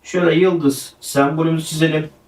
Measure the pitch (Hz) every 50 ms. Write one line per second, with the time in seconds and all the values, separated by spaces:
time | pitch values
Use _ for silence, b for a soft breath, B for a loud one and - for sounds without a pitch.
0 | _ - - 180 175 165 156 165 185 185 175 165 151 139 131 - - - _ _
1 | - - - 143 139 143 156 156 160 165 165 160 - - 160 156 160 156 147 156
2 | 156 - - _ _